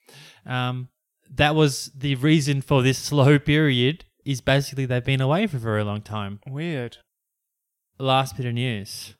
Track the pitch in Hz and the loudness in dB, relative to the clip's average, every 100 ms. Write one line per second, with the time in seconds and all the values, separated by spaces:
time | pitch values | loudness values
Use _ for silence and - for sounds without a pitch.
0 | _ - - - - 127 127 127 127 _ | _ -20 -20 -20 -8 -6 -4 -6 -10 _
1 | _ _ _ 135 147 156 151 131 - 135 | _ _ _ 0 2 4 2 2 -10 -8
2 | 143 131 147 156 143 139 - 139 127 131 | -4 0 4 4 4 -2 2 2 4 0
3 | - 147 135 147 147 151 151 123 123 165 | 0 4 6 6 4 2 2 2 0 -2
4 | - _ - 131 - 139 139 135 127 123 | -12 _ -8 -4 0 0 0 -6 -2 -2
5 | 120 135 131 165 220 139 113 107 104 107 | 0 0 2 0 0 -4 -2 -2 -2 -6
6 | - 107 98 104 - 139 170 147 120 - | -8 -10 -8 -12 -12 -10 -6 -6 -8 -12
7 | _ _ _ _ _ _ _ _ _ - | _ _ _ _ _ _ _ _ _ -6
8 | 135 131 131 - 123 117 127 107 101 - | 0 0 0 -6 -6 -4 -4 -4 -8 -14
9 | - - | -18 -20